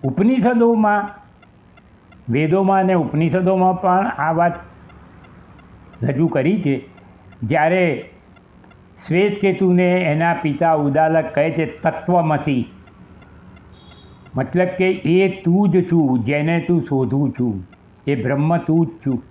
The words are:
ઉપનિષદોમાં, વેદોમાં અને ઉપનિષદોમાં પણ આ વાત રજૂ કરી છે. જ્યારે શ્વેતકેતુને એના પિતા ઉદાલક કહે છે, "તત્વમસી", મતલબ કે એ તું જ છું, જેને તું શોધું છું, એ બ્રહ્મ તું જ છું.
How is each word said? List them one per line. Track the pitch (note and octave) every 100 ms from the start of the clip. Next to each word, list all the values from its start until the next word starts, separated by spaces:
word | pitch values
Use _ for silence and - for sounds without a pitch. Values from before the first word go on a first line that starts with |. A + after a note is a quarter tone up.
ઉપનિષદોમાં, | C3+ B2+ G#3 C4 A3 A#3+ A#3 A3+ G#3+ G#3 G#3 - - - - _ - - _ - _ - -
વેદોમાં | A#2 D#3 F3+ F#3+ G3
અને | F#3
ઉપનિષદોમાં | F#3 D3+ D3+ E3 F3 F#3 F#3+ F#3 F#3
પણ | F#3+ F3+ G3
આ | - D3
વાત | D#3+ E3+ E3+ - - - - - - - - - - - - - -
રજૂ | A#2+ C3+ E3
કરી | D3 C3+ G#3+
છે. | C#3+ C3+ - - - - - -
જ્યારે | A2+ D3+ D#3 F#3 F3 B2+ - - - - - - - - - - -
શ્વેતકેતુને | E3 G3+ G3+ G3 F#3 F#3+ F3+ F3+
એના | F#3 F3 D3+ E3+
પિતા | E3+ D#3+ C#3 E3
ઉદાલક | D#3+ C#3+ C#3 D#3+ D#3+ D3+
કહે | - D#3
છે, | D#3+ D#3+
"તત્વમસી", | - D#3+ D#3 - F3 D#3+ D3+ D3 C3 - - - - - - - - - - - - - - - - - C3
મતલબ | C3 F3 F3+
કે | F#3 F#3
એ | F#3 D3 F3 F#3+ F#3+
તું | - F3+ G3+
જ | E3+ F3
છું, | E3+ D3 B2+
જેને | G#2+ D3 D3+ E3+
તું | E3 F3
શોધું | - C3+ B2+ C3+ C#3+ -
છું, | B2 G2+ F2+ - - - -
એ | C#3+
બ્રહ્મ | A2+ C#3 D3 E3+
તું | - D#3+ E3
જ | - C#3
છું. | B2 -